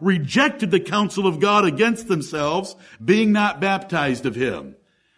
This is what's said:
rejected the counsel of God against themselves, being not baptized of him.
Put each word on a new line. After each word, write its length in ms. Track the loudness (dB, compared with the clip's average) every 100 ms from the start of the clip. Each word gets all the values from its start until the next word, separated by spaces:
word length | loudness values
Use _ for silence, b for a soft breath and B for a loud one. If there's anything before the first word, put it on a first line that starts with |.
rejected 680 | 0 0 0 2 2 0 0
the 120 | 0
counsel 460 | 0 -2 -2 0 -2
of 120 | 0
God 240 | 2 4
against 460 | 2 2 0 0 -2
themselves, 640 | -4 -2 -4 -2 -2 -6 -12 B B
being 300 | 2 2 4
not 300 | 2 2 0
baptized 640 | -2 -2 -2 -2 0 -2 -4
of 100 | -2
him. 400 | -2 -4 -10 -18 _ _ _